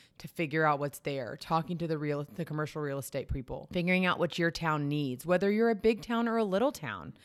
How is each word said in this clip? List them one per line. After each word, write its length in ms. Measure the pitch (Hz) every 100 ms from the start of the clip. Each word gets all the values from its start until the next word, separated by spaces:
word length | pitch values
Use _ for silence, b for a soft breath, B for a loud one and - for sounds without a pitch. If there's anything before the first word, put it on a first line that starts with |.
| b -
to 80 | -
figure 380 | - 156 160 156
out 120 | 143
what's 220 | 143 -
there, 360 | 147 139 113 -
talking 380 | - 165 160 170
to 80 | 165
the 100 | 156
real, 300 | 151 147 147 -
the 100 | 147
commercial 340 | 151 151 156
real 160 | 147 139
estate 340 | - 139 -
people, 340 | 139 120 131 -
figuring 340 | 180 170 185 180
out 140 | -
what 180 | 170 -
your 140 | 170
town 360 | - 165 151 143
needs, 380 | 147 139 127 160
whether 240 | 180 196
you're 220 | 208 233
a 40 | 208
big 280 | 220 214
town 240 | 185 233 233
or 100 | 226
a 60 |
little 280 | 208 190 269
town. 420 | - 131 95 76 B